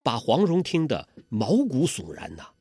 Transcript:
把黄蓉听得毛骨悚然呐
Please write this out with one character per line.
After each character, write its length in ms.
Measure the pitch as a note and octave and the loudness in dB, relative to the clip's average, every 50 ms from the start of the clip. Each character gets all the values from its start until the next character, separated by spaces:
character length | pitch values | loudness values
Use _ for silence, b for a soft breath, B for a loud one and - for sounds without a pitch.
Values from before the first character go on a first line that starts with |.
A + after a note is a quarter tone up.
把 160 | _ - A2+ | _ 0 -2
黄 280 | A2+ - - A2+ D#3+ G#3 | 0 2 2 4 4 4
蓉 180 | F3+ E3 F#3 E3+ | 4 2 0 0
听 240 | - - E3 D#3+ | 0 0 0 0
得 220 | C#3+ A#2+ D2+ - _ _ - - | 0 -2 -4 -4 _ _ -20 -14
毛 300 | _ A#2 G#2+ G#2+ G#2+ F#3 | _ -2 -2 0 2 2
骨 280 | B3 C#4+ A#3 C3+ B2+ E3 | 2 2 2 2 2 0
悚 240 | - - - F2+ E2+ | 0 0 -6 -10 -12
然 280 | D2+ - - D#2 D#2+ | -12 -12 -12 -14 -14
呐 140 | D#2+ - - _ _ | -14 -18 -20 _ _